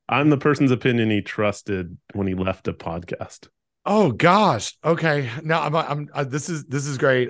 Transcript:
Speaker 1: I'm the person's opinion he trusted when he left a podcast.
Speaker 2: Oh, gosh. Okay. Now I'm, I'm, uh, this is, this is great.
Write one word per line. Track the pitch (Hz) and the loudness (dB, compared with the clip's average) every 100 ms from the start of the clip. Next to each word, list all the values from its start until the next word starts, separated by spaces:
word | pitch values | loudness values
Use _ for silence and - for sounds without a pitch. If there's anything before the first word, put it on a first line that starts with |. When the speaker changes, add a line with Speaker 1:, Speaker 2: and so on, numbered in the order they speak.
| - | -2
Speaker 1:
I'm | 123 151 | 2 4
the | 139 | 4
person's | 151 139 135 | 4 4 2
opinion | 127 131 117 110 | 2 2 2 2
he | 104 | 0
trusted | - - 104 - - 95 85 90 - | -2 -2 -2 -2 -4 -6 -6 -12 -10
when | 101 98 | -4 -2
he | 92 | -2
left | 92 92 - | -2 -4 -6
a | |
podcast. | 92 90 82 82 - - - - _ _ _ 175 | -8 -8 -8 -8 -10 -10 -16 -20 _ _ _ 0
Speaker 2:
Oh, | 214 175 | 2 2
gosh. | 107 165 196 196 113 - - | 4 4 4 4 0 -4 -4
Okay. | 151 165 160 147 123 131 | -2 0 0 -2 -4 -6
Now | 156 165 | -2 -2
I'm, | 151 160 | 0 -2
I'm, | 135 147 147 | -2 -4 -6
uh, | 143 | -6
this | 131 147 - | -4 -4 -6
is, | 160 - | -8 -6
this | 143 139 | -6 -4
is | 135 | 0
great. | 139 127 | 2 2